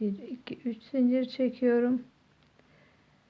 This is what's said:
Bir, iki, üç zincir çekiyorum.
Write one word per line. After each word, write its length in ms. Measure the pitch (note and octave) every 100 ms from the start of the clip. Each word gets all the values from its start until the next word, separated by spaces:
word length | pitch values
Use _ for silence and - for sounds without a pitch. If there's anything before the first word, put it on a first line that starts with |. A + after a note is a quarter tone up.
Bir, 280 | G#3 G3 A#3+
iki, 300 | B3 - B3+
üç 180 | B3 A3
zincir 420 | - C4+ B3 C4
çekiyorum. 760 | B3+ - B3+ B3 B3 A#3+ B3 B3+ - _ _ _ _ _ _ _ _ _ _ _ _